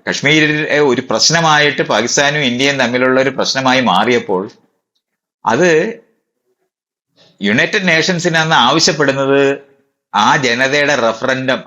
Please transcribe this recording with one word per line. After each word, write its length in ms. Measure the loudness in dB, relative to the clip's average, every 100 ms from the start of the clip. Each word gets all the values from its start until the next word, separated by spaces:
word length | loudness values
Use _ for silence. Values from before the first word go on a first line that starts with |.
| -8
കശ്മീരിലെ 680 | -4 0 0 0 -2 -2 0
ഒരു 220 | 2 0 -2
പ്രശ്നമായിട്ട് 720 | -2 0 0 2 2 0 0
പാകിസ്ഥാനും 580 | -2 -2 0 0 0 0
ഇന്ത്യയും 380 | -2 0 -2 0
തമ്മിലുള്ള 420 | -2 0 0 2
ഒരു 100 | 0
പ്രശ്നമായി 500 | -2 -4 -2 0 0
മാറിയപ്പോൾ 680 | 2 0 2 0 -2 -4 -6 -14 _ _ _ _ _ _ _ _ -2
അത് 560 | 2 2 2 0 -6 _ _ _ _ _ _ _ _ _ _ _ _ _ -8
യുണൈറ്റഡ് 460 | -2 0 0 0 0
നേഷൻസിന് 480 | 0 0 -2 0 0
അന്ന് 180 | 2
ആവശ്യപ്പെടുന്നത് 1040 | 2 2 2 0 0 0 0 0 2 2 -2 -8 _ _ _ _
ആ 220 | 0 2 2
ജനതയുടെ 580 | 0 0 0 0 0
റഫറൻഡം 680 | 0 0 -2 -2 -4 -2 -4